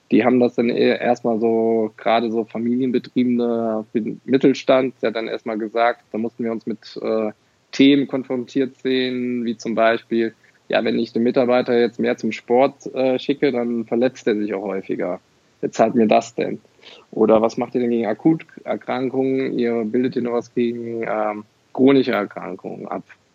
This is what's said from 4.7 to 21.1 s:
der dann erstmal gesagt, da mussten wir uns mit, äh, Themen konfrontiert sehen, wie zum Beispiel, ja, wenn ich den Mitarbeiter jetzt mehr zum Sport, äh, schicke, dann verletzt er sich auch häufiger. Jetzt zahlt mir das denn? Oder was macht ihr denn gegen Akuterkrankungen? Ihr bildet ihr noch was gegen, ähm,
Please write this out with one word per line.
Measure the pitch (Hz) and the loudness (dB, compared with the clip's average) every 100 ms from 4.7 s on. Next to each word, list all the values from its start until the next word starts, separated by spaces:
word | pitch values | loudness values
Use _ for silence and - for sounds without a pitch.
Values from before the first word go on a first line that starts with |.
| 131 131 - | 2 2 -2
der | 117 | -4
dann | 110 113 | -4 -6
erstmal | 113 117 110 | -6 -6 -6
gesagt, | 110 117 120 120 _ | -4 0 0 0 _
da | 110 | -6
mussten | 117 - | -6 -6
wir | 117 | -6
uns | 113 - | -6 -8
mit, | 107 - - | -10 -10 -8
äh, | 113 110 107 - _ _ _ | -4 -2 -4 -8 _ _ _
Themen | - 139 139 131 | 4 6 4 2
konfrontiert | 135 123 127 117 135 131 - | -4 -4 -6 -4 -4 -4 -4
sehen, | 131 131 127 127 123 123 117 | -4 -2 -2 -4 -4 -4 -4
wie | 110 | -6
zum | 117 113 | -4 2
Beispiel, | 113 113 - 117 113 - _ _ - | 2 2 -2 -2 -2 -4 _ _ -4
ja, | - | -2
wenn | 113 120 | 0 -2
ich | 113 | -2
den | 113 | 0
Mitarbeiter | 120 135 123 123 123 120 | 0 2 2 2 2 2
jetzt | 120 - | 0 0
mehr | 117 123 | -2 -2
zum | 113 | -4
Sport, | 107 - 120 135 - 139 135 | -6 0 2 2 0 -10 -2
äh, | 131 127 | 0 0
schicke, | - 139 143 | -2 0 0
dann | 120 120 117 110 | 0 -2 -4 -2
verletzt | 117 127 123 - | 0 0 0 -2
er | 104 | -2
sich | 104 98 | -2 -4
auch | |
häufiger. | 101 95 95 92 90 92 _ _ _ _ | -4 -6 -6 -4 -4 -6 _ _ _ _
Jetzt | - - | -4 0
zahlt | 113 117 | 2 4
mir | 110 | 4
das | 113 - - | 4 0 -4
denn? | 92 - _ _ - - _ | -6 -6 _ _ -20 -20 _
Oder | - 107 110 | 0 4 4
was | 113 - | 2 -2
macht | 120 127 | -4 -2
ihr | |
denn | 120 | 0
gegen | 117 107 | 0 -2
Akuterkrankungen? | 110 160 165 - - - 107 - 123 131 131 131 131 131 - | 0 2 2 -2 -14 -8 -8 -6 -4 -2 -2 0 -2 -2 -2
Ihr | 117 117 107 | -2 -2 -2
bildet | 120 127 123 | 0 0 -2
ihr | |
noch | 120 | -2
was | 117 113 | -4 -4
gegen, | - 120 120 117 117 | -2 -2 -2 -8 -6
ähm, | 113 | -4